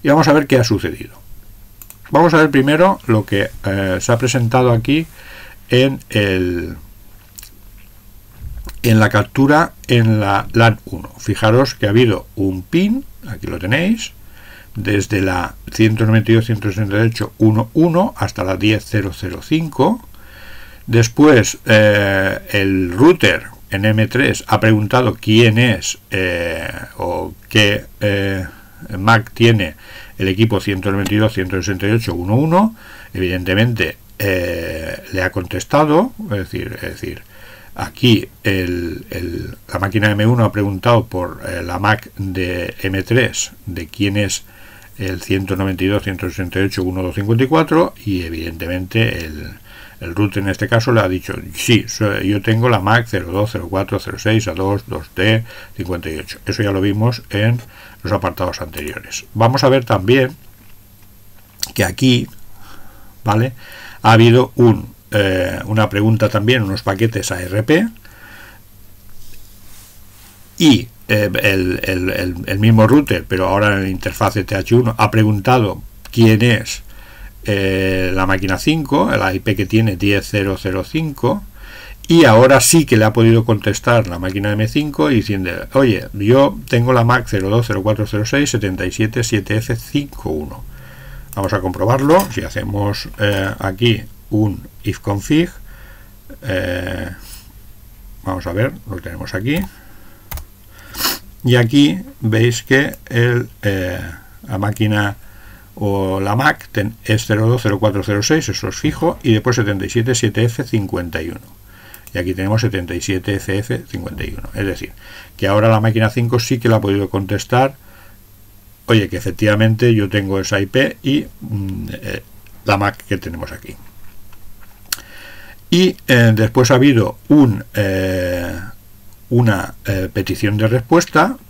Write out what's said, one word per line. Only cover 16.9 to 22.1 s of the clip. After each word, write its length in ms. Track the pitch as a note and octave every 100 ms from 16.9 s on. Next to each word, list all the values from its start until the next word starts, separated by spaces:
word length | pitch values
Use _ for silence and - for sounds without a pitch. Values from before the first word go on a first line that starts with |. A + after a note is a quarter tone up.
| G2+
y 120 | A2+
ocho, 240 | A2+ - -
uno 320 | A2 A2 A2+
uno 380 | D#3 E3+ E3 A#3 -
hasta 280 | - -
la 120 | F#2 F2+
diez 280 | G#2 G#2+ -
cero 260 | A2 F#2+
cero 260 | - F#2 F2
cinco. 640 | - D#3+ D#3+ - D3+ B3 - - - - - - - - -
Después, 720 | A2+ A#2 - D3+ B2 G2+ -
eh, 760 | - G#2+ G#2+ G#2 G2